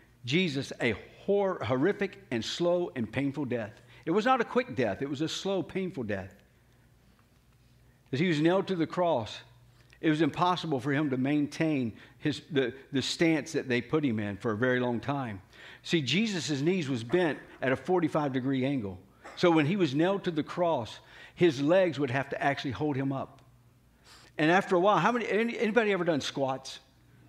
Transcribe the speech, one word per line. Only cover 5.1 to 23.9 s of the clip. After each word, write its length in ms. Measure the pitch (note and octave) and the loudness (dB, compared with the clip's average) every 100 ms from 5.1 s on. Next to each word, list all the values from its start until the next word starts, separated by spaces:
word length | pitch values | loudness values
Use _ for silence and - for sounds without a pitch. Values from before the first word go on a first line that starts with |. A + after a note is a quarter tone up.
| C#3 | -4
a 60 | D#3 | -4
slow, 340 | - F#3+ G3 | -4 -4 -2
painful 420 | - F#3+ F#3 C#3 | -4 -4 -6 -6
death. 300 | A2 G2 F#2+ - _ _ _ _ _ _ _ _ _ _ _ _ _ _ _ _ - | -4 -6 -6 -16 _ _ _ _ _ _ _ _ _ _ _ _ _ _ _ _ -6
As 80 | C3 | 0
he 80 | F3+ | 2
was 140 | D3 | 2
nailed 260 | D#3+ F#3+ F#3+ | 2 2 0
to 60 | |
the 120 | F3+ D#3 | -2 -2
cross, 500 | - F3 C#3 G#2 - - - _ _ _ - | 0 0 0 -2 -10 -18 -20 _ _ _ -4
it 80 | D#3+ | 0
was 140 | D3+ | 2
impossible 580 | D3+ - F3+ F3 E3 C3+ | 2 2 0 0 -2 -4
for 140 | C3 | 0
him 160 | C#3 D3+ | 0 0
to 80 | B2+ | 0
maintain 760 | C3 D3 C#3+ - D#3+ D3 A#2+ - - - | 0 0 0 -2 0 0 -2 -6 -16 -6
his, 240 | D#3 C3+ - | -6 -4 -4
the, 220 | C#3 B2+ - - | -2 0 -4 -6
the 120 | C#3 | -4
stance 500 | - - E3 D#3+ B2+ | -2 2 2 2 0
that 160 | C#3+ C3 | -4 -2
they 140 | B2 | -2
put 200 | - D#3 | 0 0
him 160 | D3 A2 | 0 0
in 200 | G#2 G2 | -4 -4
for 140 | A#2+ | -4
a 40 | G#2 | 0
very 240 | B2+ B2 | 2 2
long 180 | B2 A#2 | 0 -2
time. 440 | - C#3+ B2 G2 - - - - | -4 -4 -6 -10 -14 -20 -20 -16
See, 180 | - E3+ | -2 0
Jesus' 600 | B2+ D#3 A3+ F#3 B2+ C#3+ | 2 0 0 -2 -4 -2
knees 260 | D3+ F#3+ C3+ | 0 0 0
was 160 | B2+ | -4
bent 340 | A#2 F3+ E3+ - - - | 0 0 2 -2 -10 -4
at 100 | C3 | -2
a 60 | C3 | 0
forty-five 560 | - F#3 D#3+ D#3+ D3 | 0 0 0 0 -2
degree 320 | C3 B2+ C3+ | -2 -2 -2
angle. 340 | B2+ C#3+ G2 F#2 - _ - - | -2 -2 -4 -10 -16 _ -18 0
So 140 | F3+ | 4
when 160 | D#3+ D3 | 4 4
he 100 | G3+ | 2
was 180 | D#3+ | 2
nailed 300 | C#3 F3 G3+ | 2 2 0
to 60 | F#3 | -2
the 120 | D#3 | -4
cross, 580 | - - F3 D3 A2 - - - - | -4 0 0 0 -4 -10 -20 -20 -12
his 260 | - F3 C3 | 2 2 4
legs 380 | C#3+ F#3 F#3 B2+ | 4 4 4 2
would 120 | C#3 | 0
have 200 | C3 C3 | 0 -2
to 120 | - | -2
actually 280 | D3 C#3 C#3+ | 0 0 -4
hold 260 | G#2 D3+ C3+ | -2 -2 -2
him 160 | C3+ | -2
up. 300 | C3+ - - - - _ _ _ | -4 -8 -14 -20 -20 _ _ _